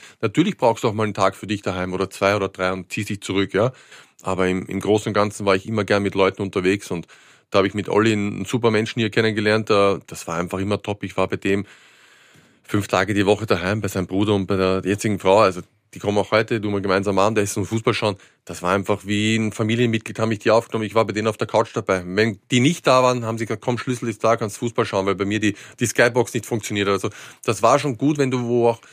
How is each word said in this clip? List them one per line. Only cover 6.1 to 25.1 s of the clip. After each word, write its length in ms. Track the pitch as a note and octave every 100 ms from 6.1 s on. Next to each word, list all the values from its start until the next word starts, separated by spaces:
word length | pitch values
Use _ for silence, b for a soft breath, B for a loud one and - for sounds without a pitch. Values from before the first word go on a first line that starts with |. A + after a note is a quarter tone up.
Leuten 280 | F#2+ F#2+ -
unterwegs 480 | G2 G2 F#2 G2 -
und 160 | F2 - b b b b
da 100 | G2+
hab 60 | G2
ich 80 |
mit 140 | G#2 F2
Olli 240 | F#2+ A2+
einen, 220 | G#2 G2+ G2
einen 80 | F#2+
super 240 | B2 A2+
Menschen 300 | A2 A2 -
hier 100 | A2
kennengelernt. 600 | A#2 A2 G#2+ G#2 A2 A2
Äh, 300 | G#2 G2+ F#2 -
das 200 | E2+ -
war 100 | E2+
einfach 220 | F2 F#2+
immer 240 | G2 G2+
top. 200 | - G2+
Ich 120 | F#2+ -
war 120 | F#2+
bei 80 | G2
dem 280 | G2 G2 G2 b b b b b b b b b
fünf 260 | - G#2 G2
Tage 260 | F#2+ F#2+
die 100 | G2+ G2
Woche 200 | G#2 A2
daheim, 340 | F#2 F2+ G#2+
bei 80 | G2+
seinem 180 | G2 F2+
Bruder 280 | F#2+ G#2
und 120 | G2+ F#2
bei 100 | G2
der 260 | F#2+ F#2+
jetzigen 340 | F2+ G#2 A2 G2+
Frau. 220 | F#2+ G2+
Also 200 | G2 F2+ - _ _
die 40 | -
kommen 180 | G2+ G#2
auch 120 | F#2+
heute, 280 | A2 A2+ A2+
tun 120 | G#2
wir 80 | G2+
gemeinsam 380 | G2 F#2+ G2+ G2
Abendessen 420 | G2+ G#2+ G2+ -
und 60 | F#2
Fußball 280 | A2 B2
schauen. 220 | G#2+ G#2+ F#2+ b b
Das 180 | - F2
war 120 | F2+
einfach 320 | G2+ F#2+ G2+ F#2+
wie 300 | G#2 G#2+ A2
ein 160 | A2
Familienmitglied, 640 | - A2 A#2 A#2+ A2+ - G#2+
haben 100 | A2+
mich 120 | A2
die 100 | A2
aufgenommen. 340 | A2 - A2+
Ich 100 | G#2
war 100 | A2+
bei 80 | G#2
denen 160 | G2+ A2
auf 80 | -
der 100 | A2
Couch 240 | A2 A2+
dabei. 280 | A#2+ G#2+ F#2+
Wenn 340 | F2+ F#2+ A2+ G2 -
die 100 | B2
nicht 260 | C3+ F3 D3
da 160 | C3
waren, 220 | B2+ B2
haben 140 | A2+ A2+
sie 80 | A2+
gesagt, 160 | A2
„Komm, 160 | - A#2
Schlüssel 300 | - A#2+ A#2
ist 140 | -
da, 120 | A2+ A2+
kannst 220 | A2 -
Fußball 260 | A#2+ -
schauen“, 220 | A2+ G2+
weil 80 | F#2+